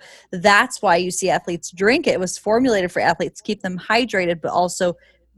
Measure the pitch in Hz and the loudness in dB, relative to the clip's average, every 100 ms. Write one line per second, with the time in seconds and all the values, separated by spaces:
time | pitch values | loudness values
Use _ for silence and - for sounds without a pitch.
0 | - - _ 185 202 202 247 - 202 175 | -10 -20 _ 0 4 6 4 0 2 2
1 | 185 - 185 160 - 170 - 175 202 294 | 0 -2 0 0 -2 -8 -10 -2 2 2
2 | 269 156 185 - 202 226 262 208 175 - | 2 0 -2 -6 -2 2 2 2 0 0
3 | 120 165 165 - - 208 185 180 - 226 | 0 0 -4 -6 -8 -6 -6 -8 -2 0
4 | 247 196 175 170 151 - 180 - 180 170 | 0 -2 -2 -2 -2 -2 -2 -2 -4 -4
5 | _ _ _ | _ _ _